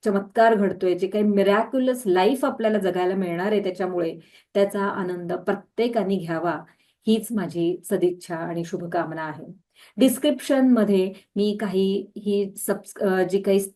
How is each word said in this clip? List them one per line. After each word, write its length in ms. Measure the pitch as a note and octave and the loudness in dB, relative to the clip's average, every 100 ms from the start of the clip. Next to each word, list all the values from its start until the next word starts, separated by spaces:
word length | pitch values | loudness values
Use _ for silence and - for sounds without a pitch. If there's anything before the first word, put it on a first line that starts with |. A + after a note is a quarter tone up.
| A3 | -2
चमत्कार 500 | G3 G3 - A3+ A3 | -2 0 4 4 6
घडतोय, 380 | G3 F3+ F#3 | 2 0 0
जे 140 | F3+ F#3+ | 0 -2
काही 180 | G#3+ G#3 | 0 2
मिरॅक्युलस 800 | G3+ F#3+ G#3 A3+ C4+ B3+ B3 G3+ | 4 4 4 2 0 0 0 2
लाईफ 400 | F3+ G3 C4 C#4 | 4 4 2 0
आपल्याला 320 | A3 A3 G#3+ | 0 0 0
जगायला 380 | F#3+ F3+ F3+ G3 | 0 0 0 0
मिळणार 320 | F3+ E3+ G3 | -2 -2 0
आहे 160 | G#3 | 0
त्याच्यामुळे, 540 | F#3+ F#3 F#3 F3+ E3 E3 - _ _ | -2 -4 -4 -2 -4 -6 -14 _ _
त्याचा 280 | G3+ G3 G3+ | 0 2 0
आनंद 520 | G3 - F3+ F3+ F3 | -2 -2 -4 -6 -6
प्रत्येकाने 800 | A#3 - G3 - - A#3 A#3 F#3+ G3 | -6 -4 -4 -4 -2 -2 0 0 -2
घ्यावा, 440 | E3 E3 E3+ D#3+ E3 _ _ _ G#3+ | -2 -4 -2 -4 -8 _ _ _ 0
हीच 200 | A3 A3 | 0 0
माझी 500 | A3+ E3+ E3+ E3+ F3+ - | -4 -4 -2 -2 -2 -2
सदिच्छा 460 | F#3+ F3 F3+ - E3 | 0 0 -2 -8 -8
आणि 280 | E3+ E3+ E3+ | -6 -6 -6
शुभकामना 580 | F3+ E3+ F3 D#3 D#3+ | -8 -6 -4 -4 -6
आहे. 420 | D#3 D#3+ E3 - _ _ - - | -8 -10 -16 -20 _ _ -12 2
डिस्क्रिप्शनमध्ये 1160 | C4 B3+ D4 C4 - C4+ C4 A#3 G#3 G3 F#3+ F#3+ _ G3+ | 2 4 0 -2 0 2 4 4 4 2 0 -4 _ -2
मी 220 | G#3 G#3 | -2 -2
काही 440 | G#3 F#3+ F#3+ G3 - - | -2 0 0 0 -4 -8
ही 340 | G#3 G3+ G3 - - | -2 0 -2 -4 -4
subs-, 400 | - - - G3+ | -4 -6 -4 0
अ, 160 | F#3 | 2
जी 180 | F3 G3 | 2 0
काही 300 | G3 G3 G3 | 2 2 0